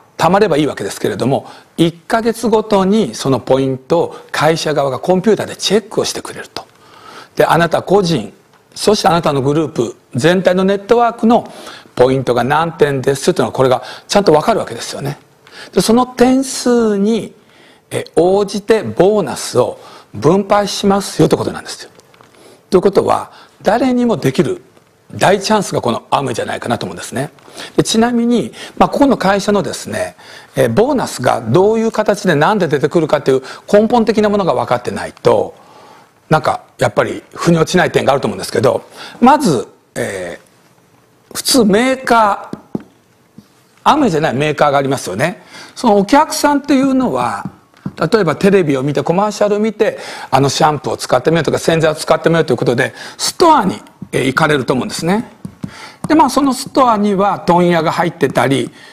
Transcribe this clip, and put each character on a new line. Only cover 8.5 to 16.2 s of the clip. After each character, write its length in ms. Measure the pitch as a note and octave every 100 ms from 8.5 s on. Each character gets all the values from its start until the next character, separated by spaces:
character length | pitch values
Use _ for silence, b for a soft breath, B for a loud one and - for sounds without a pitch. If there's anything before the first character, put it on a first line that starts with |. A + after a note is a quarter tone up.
| _ _
そ 220 | - - G#3
し 60 |
て 60 | F#3+
あ 20 |
な 100 | E3+
た 120 | D#3+
の 80 | C#3
グ 120 | C3
ル 120 | D3 D3+
ー 40 |
プ 260 | - A#2+ - _ -
全 260 | C#3 F3+
体 140 | F#3 F#3
の 80 |
ネ 120 | F#3+ G3
ッ 20 |
ト 200 | G3+ A#3
ワ 120 | A#3
ー 40 |
ク 140 | A3+ A3+
の 240 | A3 - B B B B -
ポ 160 | B2+
イ 60 | C3+
ン 60 | C3
ト 80 |
が 100 | B2
何 300 | A#2+ D3 E3+ D#3+
点 240 | D3 C#3
で 140 | B2+ C#3
す 100 | -
と 60 |
い 40 | F3
う 40 |
の 60 | A#2
は、 40 |
こ 120 | -
れ 60 | C3+
が 140 | B2 B B -
ち 80 | G3+
ゃ 60 |
ん 20 | G3
と 80 |
わ 80 | D3+
か 120 | D#3
る 60 | G3+
わ 60 | A2+
け 80 |
で 80 | A2+
す 120 | -
よ 80 | -
ね。 160 | C#3 C#3+ _ _ B B B
で、 80 | -
そ 120 | F#3
の 120 | A#3 B3
点 380 | -